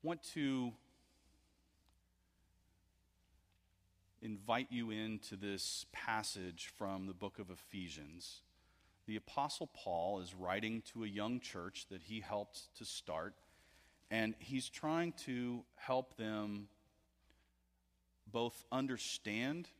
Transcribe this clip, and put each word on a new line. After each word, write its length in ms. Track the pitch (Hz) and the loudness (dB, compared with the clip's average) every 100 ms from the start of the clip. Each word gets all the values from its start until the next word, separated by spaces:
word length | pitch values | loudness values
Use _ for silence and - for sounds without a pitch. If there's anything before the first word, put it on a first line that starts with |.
want 200 | 151 170 - | 0 -2 -2
to 380 | - 139 131 123 110 - _ _ _ - - _ _ _ _ _ _ _ _ _ _ _ _ _ _ _ _ _ _ _ - _ _ _ _ _ _ _ _ | 2 4 6 4 0 -16 _ _ _ -20 -20 _ _ _ _ _ _ _ _ _ _ _ _ _ _ _ _ _ _ _ -20 _ _ _ _ _ _ _ _
invite 460 | 117 104 101 117 127 | -6 -6 4 4 6
you 200 | 123 117 | 2 2
into 460 | 107 110 107 - 101 | 2 0 -2 -4 -4
this 500 | 101 98 - - - | -2 0 0 -2 -6
passage 800 | - - 110 107 104 92 82 - - | -6 2 2 2 -2 -4 -4 -10 -4
from 300 | 101 95 95 | -2 0 -2
the 80 | |
book 240 | 90 98 - | -4 -6 -6
of 120 | 95 | -8
Ephesians. 920 | 90 - 101 90 78 73 85 - - - _ _ _ - _ - | -10 -8 -6 -6 -6 -10 -10 -12 -12 -18 _ _ _ -20 _ -4
The 80 | |
Apostle 540 | 107 - - 143 - 156 | -4 -2 0 2 0 -6
Paul 500 | - - 87 87 101 | -6 -2 2 2 2
is 160 | 90 | -2
writing 480 | 92 92 95 110 113 - | -4 2 4 4 0 -4
to 120 | 117 | -4
a 40 | 110 | -2
young 300 | 101 107 123 | 0 2 0
church 480 | - 95 87 - - | -2 -4 -4 -6 -8
that 120 | 95 | -10
he 160 | 82 110 | -6 -6
helped 580 | 104 107 104 - - - | 0 -2 -2 -8 -14 -12
to 60 | |
start, 500 | 110 - - 80 90 - - - - - - _ - | -6 -6 -2 -2 -2 -6 -20 -20 -20 -20 -20 _ 0
and 240 | 110 110 110 | 4 4 2
he's 280 | - 135 - | -2 -2 -2
trying 440 | - 156 160 170 - | -2 2 4 2 0
to 380 | - 123 123 120 - - | -2 0 2 0 -6 -12
help 400 | - 131 127 - | 2 2 2 -2
them 500 | 110 107 104 104 101 - _ _ _ _ _ - _ _ _ _ _ _ _ _ - | 0 2 0 -2 -4 -14 _ _ _ _ _ -20 _ _ _ _ _ _ _ _ -2
both 380 | 110 117 - - | 2 2 0 -2
understand 960 | 127 135 120 - - 107 107 127 160 170 - | 2 2 2 -2 -2 0 2 2 0 -4 -12